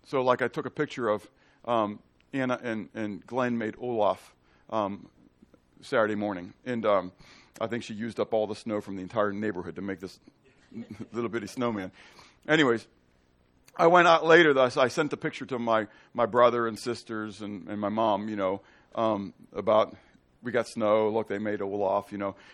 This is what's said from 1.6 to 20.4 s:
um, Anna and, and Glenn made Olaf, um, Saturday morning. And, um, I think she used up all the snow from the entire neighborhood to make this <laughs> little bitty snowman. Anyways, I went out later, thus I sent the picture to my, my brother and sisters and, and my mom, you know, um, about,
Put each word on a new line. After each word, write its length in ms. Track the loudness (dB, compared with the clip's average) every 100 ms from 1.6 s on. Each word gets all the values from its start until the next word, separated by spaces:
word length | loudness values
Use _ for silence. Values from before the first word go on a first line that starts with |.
um, 360 | -2 0 0 -4 _ _ _
Anna 260 | -4 -2 -2
and, 280 | -4 -8 -8
and 340 | -8 -8 -8 -8
Glenn 300 | -4 -2 -2
made 200 | -4 -6
Olaf, 540 | -4 0 0 0 -6 _ _ _ -6
um, 400 | -4 -2 -6 -16 _ _ _ _ _ _ _
Saturday 360 | -2 0 2 0
morning. 360 | -4 -6 -10 -14 -8
And, 180 | -2
um, 280 | 2 2 0 -10 -20 -20 _ -10
I 60 | -6
think 160 | -6
she 100 | -8
used 260 | -10 -8 -6
up 120 | -2
all 140 | -2 -2
the 80 |
snow 260 | -6 -6 -6
from 160 | -6 -10
the 60 |
entire 300 | -6 -2 0
neighborhood 440 | -2 -4 -6 -8 -10
to 60 |
make 180 | -8 -8
this 200 | -12 -18 _ _ _ _
<laughs> 500 | _ -16 -16 -16 -12
little 160 | -8 -6
bitty 180 | -6 -8
snowman. 440 | -4 -4 -4 -8 -12 -20 -20 -20 _ 0
Anyways, 400 | 4 4 2 -4 _ _ _ _ _ _ _ _ 2
I 100 | 6
went 220 | 8 8
out 160 | 6
later, 280 | 8 8 8
thus 240 | 6 4 4
I 120 | 2
sent 220 | 2 -2
the 60 | -2
picture 300 | -6 -8 -8
to 120 | -4
my, 280 | 0 0 0 -8 _
my 120 | -2 2
brother 400 | 6 6 4 -2
and 120 | -4
sisters 640 | -6 -8 -8 -8 -8 -10
and, 280 | -10 -10 -10
and 120 | -6
my 80 | -2
mom, 400 | 0 2 2 -2
you 80 | -2
know, 240 | -2 -4 -8 _ _
um, 380 | -2 -2 -2 -6 -14 -16
about, 440 | -6 2 4 2 -2 _ _ _ _